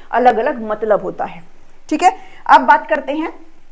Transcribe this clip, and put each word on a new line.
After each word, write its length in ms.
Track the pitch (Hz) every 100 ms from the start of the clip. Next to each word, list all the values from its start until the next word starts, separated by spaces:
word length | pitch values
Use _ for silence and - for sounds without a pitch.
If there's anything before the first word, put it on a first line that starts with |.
| -
अलग-अलग 500 | 233 247 220 254 247
मतलब 400 | 220 214 220 190
होता 220 | 180 165
है। 360 | - 170 - - - - -
ठीक 140 | 302
है, 140 | 359 381 - - -
अब 100 | 294
बात 260 | 240 285 -
करते 240 | - -
हैं 200 | 302 330 - - - -